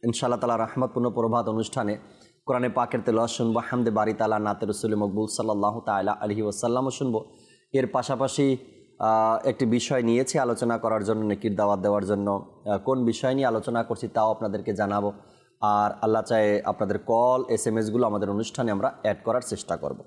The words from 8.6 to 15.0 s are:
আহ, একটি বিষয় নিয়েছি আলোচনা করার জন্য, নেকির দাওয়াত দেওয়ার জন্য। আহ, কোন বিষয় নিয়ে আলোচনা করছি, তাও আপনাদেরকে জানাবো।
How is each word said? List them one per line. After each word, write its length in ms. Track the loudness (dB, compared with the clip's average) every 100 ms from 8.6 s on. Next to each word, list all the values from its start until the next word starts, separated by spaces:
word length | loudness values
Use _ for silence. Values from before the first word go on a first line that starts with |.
| -4 -20 -20 _
আহ, 480 | 2 4 4 2 0
একটি 180 | 0 2
বিষয় 380 | 2 2 0
নিয়েছি 360 | 2 2 2 0
আলোচনা 380 | 0 0 0 0
করার 260 | 0 0
জন্য, 220 | 0 0 0
নেকির 300 | -2 -2 0
দাওয়াত 240 | 2 2
দেওয়ার 260 | 2 2 0
জন্য। 560 | 0 0 -2 -4 -12 -4
আহ, 120 | -2
কোন 280 | 0 0 2
বিষয় 280 | 0 0
নিয়ে 140 | 2 2
আলোচনা 360 | 0 -2 -2
করছি, 240 | -2 -4 -4
তাও 240 | 0 2
আপনাদেরকে 420 | 0 -2 -4 -4
জানাবো। 400 | -2 0 0